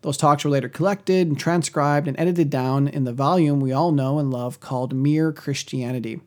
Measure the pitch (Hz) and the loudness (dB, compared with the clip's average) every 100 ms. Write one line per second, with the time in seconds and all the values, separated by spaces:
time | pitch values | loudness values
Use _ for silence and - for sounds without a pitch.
0 | - 139 156 147 147 139 123 - 175 202 | -4 2 4 4 2 0 -2 -2 -2 0
1 | - 185 175 143 - 175 160 - 143 147 | 0 2 2 0 0 0 0 0 2 2
2 | 147 135 165 175 151 139 127 135 139 143 | 0 -2 0 2 0 0 0 0 0 0
3 | 131 120 139 180 151 143 135 131 175 147 | -4 0 2 2 2 2 0 0 2 2
4 | 131 147 139 127 123 127 - 127 127 131 | 0 0 -2 -2 -6 -8 -8 -6 -4 -2
5 | 139 151 160 151 - 135 - 135 123 127 | 0 2 0 -2 -6 -8 -6 -6 -4 -6
6 | 110 113 | -6 -10